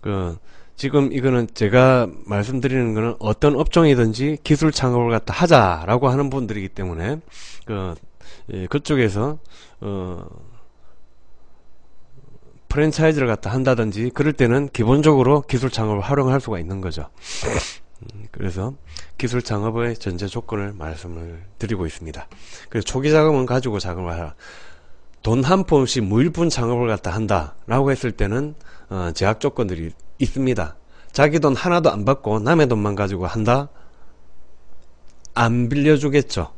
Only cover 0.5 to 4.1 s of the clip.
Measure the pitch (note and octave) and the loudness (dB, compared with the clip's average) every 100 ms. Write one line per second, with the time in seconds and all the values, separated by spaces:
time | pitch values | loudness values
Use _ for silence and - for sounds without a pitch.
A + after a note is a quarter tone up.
0.5 | - - - C#3 C#3+ C#3 C#3 C3 B2 A#2 | -16 -16 -8 0 2 2 2 2 2 0
1.5 | - G#2+ A#2 C3 B2+ A2 D#2 - G2+ G#2 | 0 4 6 6 6 2 -4 -2 -2 0
2.5 | C3 C3 C3 A#2+ G#2+ A2+ - - - D3 | 0 0 2 2 0 -2 -2 -2 4 4
3.5 | C#3 D#3 - E3 C3 A2+ | 4 4 6 6 6 4